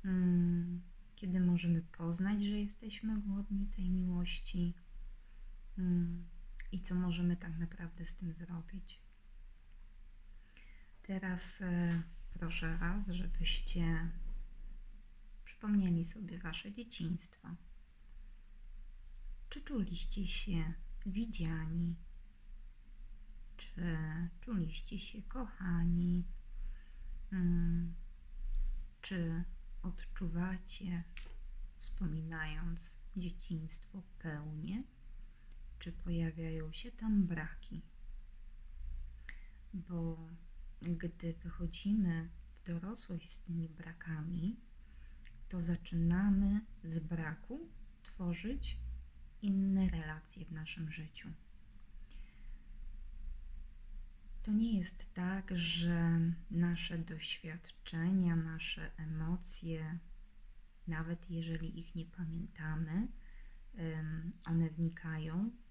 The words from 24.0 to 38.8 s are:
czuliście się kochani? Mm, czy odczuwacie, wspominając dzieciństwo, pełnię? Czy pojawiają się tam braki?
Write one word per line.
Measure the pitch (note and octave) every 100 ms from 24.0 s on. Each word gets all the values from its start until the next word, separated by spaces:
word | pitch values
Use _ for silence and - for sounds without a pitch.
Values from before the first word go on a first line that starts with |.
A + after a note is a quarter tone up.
| D#3 D#3+ E3+ -
czuliście | - G#3 D#3+ - - G3+
się | - G#3+
kochani? | - C4 A3 - F#3 E3+ E3+ F3 F3 F3 F3 - - - - - - - - - -
Mm, | F#3+ F3 F3 E3+ E3+ E3+ E3+ - - - - - - - - - -
czy | - F#3+ E3 E3 F3 - - -
odczuwacie, | F#3 F3 - - F3 E3 F3+ F3+ - - F#3 F3 E3+ - - - - - - -
wspominając | - - F#3 D#3 D#3+ D#3+ D#3 D#3 E3+ E3+ E3 - - F#3+
dzieciństwo, | F3 - - D#3+ D#3+ - - G3 - -
pełnię? | E3+ D3+ D3+ D3+ D#3+ G#3 C4+ - - - - - - - - -
Czy | -
pojawiają | E3+ F3 E3+ E3 D#3+ D#3+ D#3+ D#3
się | D#3+ A#3+
tam | - A3 G#3 F3
braki? | E3 D#3 - - D#3+ - - - - - - - - - -